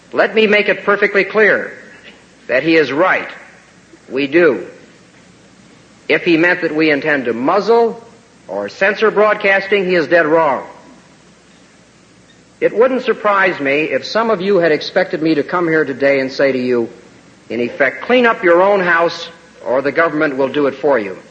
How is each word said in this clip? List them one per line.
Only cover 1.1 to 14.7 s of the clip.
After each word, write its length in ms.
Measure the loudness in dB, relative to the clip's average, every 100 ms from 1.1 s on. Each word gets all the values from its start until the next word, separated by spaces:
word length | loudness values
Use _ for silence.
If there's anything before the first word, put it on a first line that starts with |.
| 0
clear 580 | 0 2 2 2 -4 -14 -20 -20 -20 -20 -20 -18 -4
that 140 | -2
he 140 | 2 2
is 160 | 2
right. 380 | 0 0 0 -6 -14 -20 -20 -20 -20 _ -20 -10
We 160 | -6 -2
do. 420 | 2 2 2 -6 -18 -20 -20 -20 _ -20 _ -20 -20 -20 -20 -20 -14 -2
If 160 | 0 2
he 100 | 2
meant 240 | 2 0
that 140 | -2
we 160 | 0 0
intend 340 | 0 0 -2
to 80 | -2
muzzle 720 | -2 0 0 2 2 2 -4 -16 -20 _ _ -10
or 220 | -8 -8
censor 420 | -2 -2 2 0
broadcasting, 760 | 2 2 2 0 0 0 -2 0
he 80 |
is 120 | 0 2
dead 200 | 2 2
wrong. 420 | 2 2 -2 -6 -18 -20 -20 -20 -20 _ _ _ -20 -20 _ _ _ _ _ -20 -20 _ _
It 100 | -2
wouldn't 300 | 2 0 0
surprise 560 | -4 -2 0 0 0 -2
me 320 | -2 -2 -2
if 140 | -4
some 260 | -4 -2 -2
of 100 | -2
you 180 | 0 2
had 120 | 2